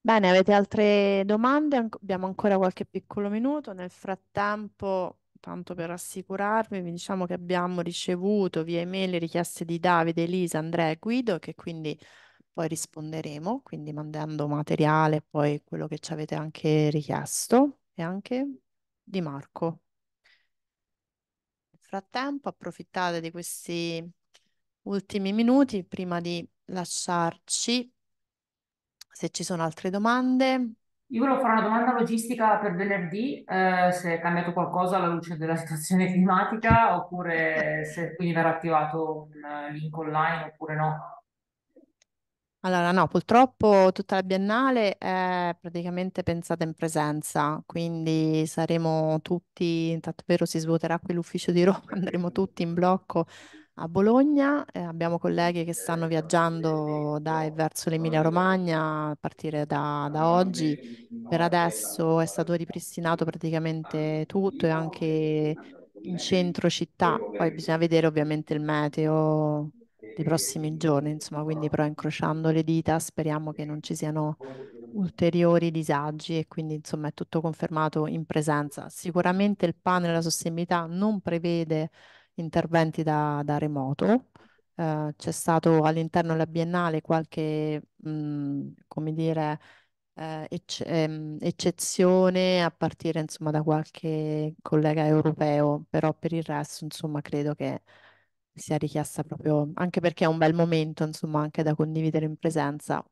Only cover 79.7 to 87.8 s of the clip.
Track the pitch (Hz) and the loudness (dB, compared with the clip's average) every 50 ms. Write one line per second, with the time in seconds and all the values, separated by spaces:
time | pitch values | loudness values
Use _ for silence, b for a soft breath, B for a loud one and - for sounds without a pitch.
79.7 | 160 _ _ - 180 180 175 170 165 165 165 165 156 - - 170 165 165 175 175 | -2 _ _ 0 0 2 2 2 0 0 0 0 -2 -2 -4 -4 -4 -4 -2 0
80.7 | 180 175 165 160 170 180 196 214 220 196 - - 170 170 165 175 170 170 165 156 | 0 -2 -2 -2 -4 -2 0 0 0 -2 -2 -4 -4 -2 0 0 0 0 0 0
81.7 | 160 156 156 160 b b b b b b b b b - 170 160 - 170 165 165 | 0 -2 -2 -4 b b b b b b b b b -8 -8 -2 0 0 0 2
82.7 | 165 165 165 160 156 - 160 156 151 151 151 151 147 143 147 147 147 147 151 151 | 2 2 2 2 0 -2 0 0 2 2 2 0 0 -2 -2 -2 -2 0 0 -2
83.7 | 151 143 131 131 143 - - 185 214 254 262 _ _ b b b b b b _ | -2 -2 -2 -4 -2 0 2 4 4 2 2 _ _ b b b b b b _
84.7 | _ - 170 160 156 151 151 151 147 _ - - 165 - - - 165 160 160 170 | _ -4 -2 -2 -2 -2 -2 -4 -6 _ -8 -8 -6 -4 0 2 2 4 6 6
85.7 | 165 160 151 156 160 165 160 165 - 180 170 165 160 160 160 160 160 170 165 170 | 6 6 6 4 2 2 -2 0 0 0 2 2 2 0 0 0 0 -2 -2 0
86.7 | 175 180 175 170 160 156 - - 165 160 160 - - - 160 156 156 151 151 156 | 0 0 0 0 0 -2 0 0 0 0 0 -2 -6 -4 -4 -2 -2 -2 -2 -2
87.7 | 151 151 | -4 -6